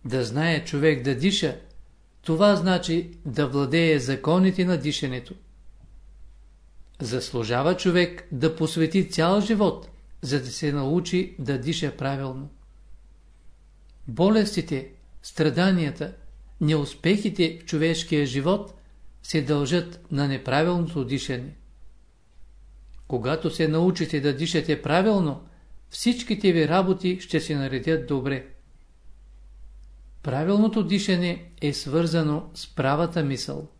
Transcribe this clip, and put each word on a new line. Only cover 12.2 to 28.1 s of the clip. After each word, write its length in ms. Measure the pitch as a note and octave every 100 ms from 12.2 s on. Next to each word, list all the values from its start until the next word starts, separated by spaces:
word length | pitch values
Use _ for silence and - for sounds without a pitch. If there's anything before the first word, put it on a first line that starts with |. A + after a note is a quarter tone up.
| C3+ C3 C#3+ - - - - - - - - - - - - - - - -
Болестите, 840 | A#2 F#3 A3 G#3 - - C3+ C3+ - - -
страданията, 920 | - - D#3 C3 F#3 F#3 D3+ - D3 - - - - -
неуспехите 1000 | D3+ D#3 C#3+ - E3 G#3 G#3 - D#3+ E3
в 40 | -
човешкия 600 | D#3 D#3+ E3 - D3+ C#3+
живот – 480 | C3 C#3+ G#3 - - - - - -
се 180 | - D#3+
дължат 680 | C3 D3 C#3 F3 E3+ - -
на 160 | C#3 C#3+
неправилното 800 | C3+ - C3+ E3 F3 E3 E3 B2
дишане. 500 | C3+ - B2 C3 - - - - - - _ _ - - - - - - - -
Когато 420 | B2+ A#2+ D#3+ D#3+
се 180 | - D#3+
научите 540 | D#3 F3+ F3 D#3+ D3+
да 140 | C#3+ C3+
дишате 460 | D#3+ E3 D3+ D3+
правилно, 600 | C#3 E3 G3+ G3+ E3 C3+ - - - - -
всичките 640 | - A#3+ A#3+ - G#3 G3+
ви 160 | E3+ D3+
работи 500 | F3 F#3+ F#3+ F#3 F3+
ще 180 | - D#3+
се 160 | - D3
наредят 520 | C3+ B2+ D#3+ D#3+
добре. 400 | -